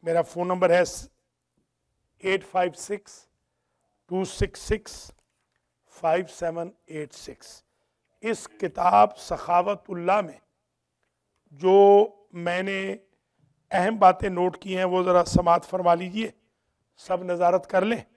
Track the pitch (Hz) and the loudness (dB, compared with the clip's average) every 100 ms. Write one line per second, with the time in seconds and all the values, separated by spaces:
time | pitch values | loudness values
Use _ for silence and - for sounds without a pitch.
0 | 165 170 160 170 175 180 180 175 170 - | -2 -2 -2 -6 -4 0 2 2 0 -6
1 | - _ _ _ _ _ _ _ _ _ | -18 _ _ _ _ _ _ _ _ _
2 | _ _ 190 190 190 185 180 175 - 202 | _ _ -6 -6 -4 -2 -2 -4 -12 -12
3 | _ - _ _ _ _ _ _ _ _ | _ -20 _ _ _ _ _ _ _ _
4 | _ 180 185 - 196 - - 214 - - | _ -6 -6 -4 -6 -6 -6 -6 -6 -20
5 | - _ _ _ _ _ _ _ _ - | -20 _ _ _ _ _ _ _ _ -6
6 | 165 170 185 - 170 165 170 _ _ 156 | -2 -2 -2 -8 -8 -8 -12 _ _ -14
7 | 151 - - - - - _ _ _ _ | -14 -16 -20 -20 -20 -20 _ _ _ _
8 | _ _ 220 220 - _ 180 - 180 202 | _ _ -8 -8 -10 _ -10 -2 2 6
9 | 208 - - 170 - 175 180 202 - 180 | 4 2 -10 -10 0 0 0 -6 -8 -6
10 | 175 202 175 - _ _ _ _ _ _ | -2 0 -2 -12 _ _ _ _ _ _
11 | _ _ _ _ _ 139 185 196 202 202 | _ _ _ _ _ -4 4 6 8 8
12 | 220 _ _ 175 170 175 190 196 196 196 | 4 _ _ -8 -6 -4 -6 -6 -8 -10
13 | _ _ _ _ _ _ _ 190 185 226 | _ _ _ _ _ _ _ -2 0 4
14 | 190 185 214 180 180 180 190 185 185 180 | 4 4 -4 -2 -2 -4 -8 -4 -2 0
15 | 185 180 170 - 175 170 - 185 175 170 | 2 2 2 0 2 0 0 -2 0 0
16 | 180 202 220 _ _ _ _ _ _ _ | -2 -8 -8 _ _ _ _ _ _ _
17 | - 180 180 175 175 180 180 190 202 233 | -8 -8 -4 0 2 0 0 -2 0 -4
18 | - | -8